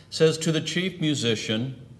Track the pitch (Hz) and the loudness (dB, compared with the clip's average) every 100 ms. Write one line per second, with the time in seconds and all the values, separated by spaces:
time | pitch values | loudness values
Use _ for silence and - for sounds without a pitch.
0 | - - 160 151 170 156 - 175 185 - | -8 4 4 4 0 0 0 -2 -2 -2
1 | 156 131 117 107 - 110 127 127 - | 0 2 0 0 -2 -2 -2 -8 -16